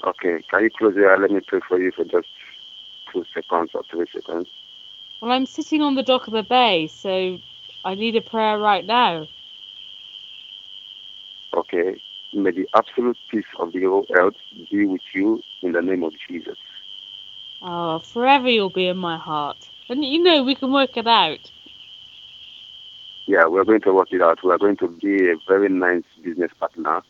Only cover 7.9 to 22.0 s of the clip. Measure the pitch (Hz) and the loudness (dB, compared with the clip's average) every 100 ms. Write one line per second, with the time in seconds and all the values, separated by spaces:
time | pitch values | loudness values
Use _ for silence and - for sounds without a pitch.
7.9 | 196 226 220 214 226 214 214 214 196 180 | -4 -2 -2 -2 -2 0 2 2 0 2
8.9 | 240 233 170 156 - - - - - - | 2 2 0 -8 -16 -20 -20 -20 -20 -20
9.9 | - - - - - - - - 101 - | -20 -20 -20 -20 -20 -20 -20 -20 -20 -20
10.9 | - - - - - - 87 87 92 90 | -20 -20 -20 -20 -20 -6 -6 -4 -2 -2
11.9 | - - - - 104 98 87 92 113 - | -4 -14 -20 -12 -2 -2 -2 0 0 0
12.9 | - 123 117 - 110 95 - 87 90 92 | -2 -2 -4 -6 -8 -8 -8 -6 -2 0
13.9 | 98 - 90 92 - - - - 101 101 | 0 2 2 2 0 -20 -20 -6 0 0
14.9 | 92 - 95 101 110 - - 92 85 87 | 0 -6 -2 0 -2 -6 -10 -4 -2 -2
15.9 | 92 80 78 - 85 78 - - - - | -2 -4 -8 -14 -14 -12 -16 -18 -20 -20
16.9 | - - - - - - - 185 175 170 | -20 -20 -20 -20 -20 -20 -16 -10 -6 -4
17.9 | 160 - 233 254 277 254 233 196 185 185 | -4 -6 0 4 4 4 2 2 0 -2
18.9 | 185 180 160 175 151 147 - - - - | -2 -4 -6 -6 -4 -4 -8 -16 -20 -8
19.9 | 254 285 302 349 311 254 269 262 277 262 | -4 -2 2 4 4 2 -2 0 0 0
20.9 | - 226 226 170 143 - - - - - | -2 2 2 2 -2 -14 -20 -20 -20 -20
21.9 | - | -20